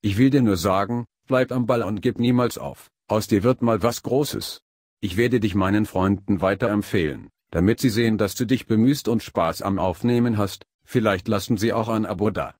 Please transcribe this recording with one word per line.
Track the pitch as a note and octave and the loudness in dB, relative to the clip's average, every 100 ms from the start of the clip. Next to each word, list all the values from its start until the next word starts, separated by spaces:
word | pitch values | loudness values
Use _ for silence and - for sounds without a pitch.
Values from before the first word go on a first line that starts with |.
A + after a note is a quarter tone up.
| G#2+ | -2
Ich | G2 | 2
will | C3 | 4
dir | C#3 | 4
nur | A#2 F#2+ | 2 2
sagen, | F#2+ F#2+ G#2 A#2+ A#2+ _ _ | 2 0 0 -4 -8 _ _
bleib | B2+ B2+ | 0 0
am | B2+ A#2 | -2 0
Ball | A#2+ | 0
und | F#2+ G#2 | 0 -2
gib | B2 - | -2 0
niemals | A#2+ B2 A#2+ - | 2 2 0 -4
auf. | - - - _ _ | -12 -14 -20 _ _
Aus | G#2+ - | -2 2
dir | G#2 | 2
wird | G#2+ B2+ | 2 2
mal | A#2+ A2+ | 0 0
was | A2+ A#2 | 0 -2
Großes. | - B2 D3 G#2+ - - _ _ _ _ | -2 -2 -2 -6 -10 -14 _ _ _ _
Ich | G#2 F2 | -6 0
werde | A#2+ A#2+ | 2 2
dich | G#2+ G2 | 0 0
meinen | F#2+ G#2 G#2+ | 2 2 0
Freunden | F#2 F#2+ G2 - G2 | 0 2 0 0 0
weiterempfehlen, | F#2 G2 A#2 G#2 G2+ G#2 D#2+ B1+ - _ _ | 2 0 0 -2 0 -2 -2 -4 -14 _ _
damit | D#2+ F#2 A#2 | 0 2 2
sie | C3 | 0
sehen, | A2 A#2 G#2+ | 0 0 0
dass | G#2 - | -2 -2
du | A2+ | -2
dich | B2+ - | -2 0
bemühst | A2 A#2 C#3+ - | 2 2 2 -2
und | A#2 | -4
Spaß | - - E2 E2+ | -2 -2 -2 -2
am | G2 G2 | -4 -2
Aufnehmen | F#2 F2 A#2+ A#2+ A#2+ G#2+ | -2 -2 0 0 0 0
hast. | G2+ - - _ _ | -2 -4 -20 _ _
Vielleicht | C3 A2 F#2+ - | 0 0 0 0
lassen | G#2 F#2+ A2 | -4 -2 -2
sie | A2+ | 0
auch | G#2+ A2+ | -2 -2
ein | A2+ G2 | -2 -2
Abo | F#2 G#2 | -2 -2
da. | F2+ C#2 | -2 -8